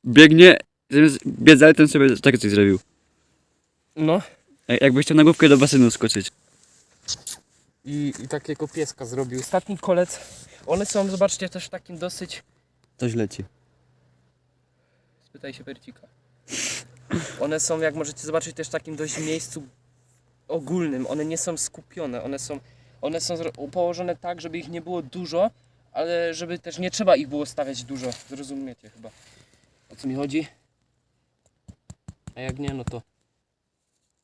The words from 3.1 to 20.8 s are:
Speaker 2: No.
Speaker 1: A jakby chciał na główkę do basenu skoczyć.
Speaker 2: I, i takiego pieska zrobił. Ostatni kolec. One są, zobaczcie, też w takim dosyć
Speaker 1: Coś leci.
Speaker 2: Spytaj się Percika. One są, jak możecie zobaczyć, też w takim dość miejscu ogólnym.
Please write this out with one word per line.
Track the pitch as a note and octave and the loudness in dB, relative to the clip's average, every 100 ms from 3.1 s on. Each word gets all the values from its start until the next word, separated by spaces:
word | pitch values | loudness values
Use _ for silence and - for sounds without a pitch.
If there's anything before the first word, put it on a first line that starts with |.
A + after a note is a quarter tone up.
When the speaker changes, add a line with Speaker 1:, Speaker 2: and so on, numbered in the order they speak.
| _ _ _ _ _ _ _ _ D#3 | _ _ _ _ _ _ _ _ -4
Speaker 2:
No. | D#3 F3+ - _ _ _ - | -2 -2 -4 _ _ _ -4
Speaker 1:
A | A#2+ | 2
jakby | C#3 B2+ | 4 2
chciał | D#3 D#3 | 4 6
na | |
główkę | D#3 E3 D#3+ | 6 8 6
do | C#3 | 6
basenu | C#3+ C3+ A#2+ | 6 4 4
skoczyć. | - A2+ G#2 F#2 _ _ _ _ _ _ _ - - - - _ _ _ _ - | 2 -4 -4 -6 _ _ _ _ _ _ _ -16 -14 -14 -16 _ _ _ _ -12
Speaker 2:
I, | D3 C#3+ - | -8 -8 -8
i | B2 | -10
takiego | D3+ - D3 D3+ | -10 -8 -10 -10
pieska | E3 D3 - A#2+ | -8 -8 -10 -10
zrobił. | B2 C3 B2+ | -8 -8 -8
Ostatni | - F#3 - G3 | -4 -4 -4 -8
kolec. | - F3 F3+ - - - - - - | -2 -2 -2 -6 -18 -20 -20 -16 -6
One | F3 G3+ | -6 -4
są, | G#3 G3 | -4 -4
zobaczcie, | F#3+ F#3+ - F#3 | -2 -4 -4 -10
też | F#3 - | -12 -14
w | |
takim | F3+ - E3 | -18 -18 -14
dosyć | F3 - F3+ - _ _ _ _ _ - | -12 -12 -14 -16 _ _ _ _ _ -8
Speaker 1:
Coś | B2 | -6
leci. | A2+ G#2 - G2+ _ _ _ _ _ _ _ _ _ _ _ _ _ _ _ _ _ _ | -4 -6 -8 -18 _ _ _ _ _ _ _ _ _ _ _ _ _ _ _ _ _ _
Speaker 2:
Spytaj | C#3+ C#3 | -20 -18
się | B2+ | -18
Percika. | B2+ B2+ - - _ _ _ _ - - - - - _ - F3 D#3 - | -20 -20 -20 -20 _ _ _ _ -14 -10 -8 -10 -16 _ -10 -10 -8 -8
One | C#3+ D#3 | -6 -4
są, | - D#3+ | -4 -4
jak | D#3+ D3+ | -4 -6
możecie | D3 D3 | -10 -12
zobaczyć, | D3+ D#3+ E3 D#3+ | -8 -6 -8 -14
też | D#3 | -10
w | |
takim | D#3 - D3+ | -12 -12 -12
dość | D3+ D3+ | -10 -10
miejscu | D#3 D#3+ - D#3+ C#3 _ _ _ _ _ _ _ - | -8 -8 -10 -16 -18 _ _ _ _ _ _ _ -10
ogólnym. | D#3+ C3+ F3+ | -10 -6 -4